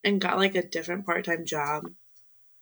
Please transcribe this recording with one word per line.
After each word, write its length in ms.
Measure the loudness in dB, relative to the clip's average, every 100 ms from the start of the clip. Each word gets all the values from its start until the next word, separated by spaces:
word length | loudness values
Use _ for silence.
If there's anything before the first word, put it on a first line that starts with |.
and 180 | 2 2
got, 160 | 2 4
like, 160 | 4
a 80 | 2
different 420 | -2 -6 -4 -4 0
part-time 380 | -2 0 -2 -2
job? 380 | -4 -2 -2 -6 -16 _ _ _ _ _ _